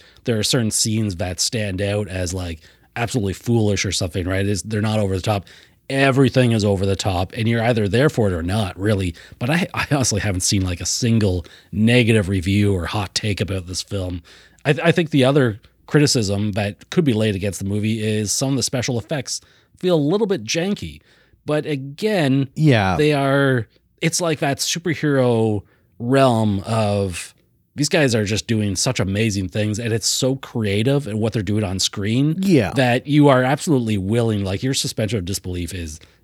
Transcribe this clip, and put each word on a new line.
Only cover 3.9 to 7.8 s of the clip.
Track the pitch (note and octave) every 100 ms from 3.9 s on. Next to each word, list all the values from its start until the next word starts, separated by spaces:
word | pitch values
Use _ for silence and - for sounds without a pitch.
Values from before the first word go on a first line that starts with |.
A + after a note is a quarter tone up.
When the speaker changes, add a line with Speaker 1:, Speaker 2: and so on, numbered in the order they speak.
Speaker 1:
something, | - F#2+ G2 F2
right? | F#2+ G2+
It's, | G2
they're | G#2+ G#2+
not | A2 G#2+
over | G2 F#2+
the |
top. | A2 G2+ - - - _ -
Everything | C3+ C#3 C3 B2+ C3 B2
is | A2+
over | G2+ F#2+ G2
the | G2
top, | G2+ F2 F#2+ -
and | A2+
you're | A#2
either | A#2 A2+